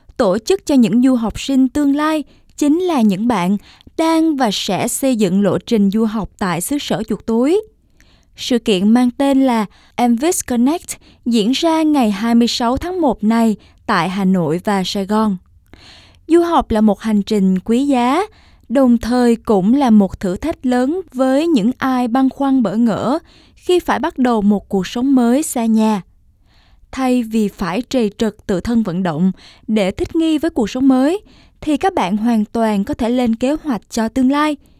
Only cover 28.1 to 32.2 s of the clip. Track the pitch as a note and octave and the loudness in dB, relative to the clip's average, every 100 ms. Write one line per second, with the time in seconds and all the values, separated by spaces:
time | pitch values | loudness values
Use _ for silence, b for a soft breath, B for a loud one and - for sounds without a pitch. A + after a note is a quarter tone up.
28.1 | - A3 - - F3+ A3 A#3 G#3 E3+ F#3 | -2 -4 -4 -4 -4 -2 -2 -2 -4 -4
29.1 | D3 F#3 - B B - G#3+ F#3+ - F4 | 0 -2 -2 B B -4 -2 0 -2 -4
30.1 | E4 D#4+ D4+ E4 E4+ G#3 B3+ C4+ B3+ C#4 | -2 0 0 -2 -2 -4 0 2 4 2
31.1 | G4+ b b b b D4+ C#4+ F#4+ F#4 F3+ | -2 b b b b -4 -2 0 0 -2
32.1 | G#3 | 0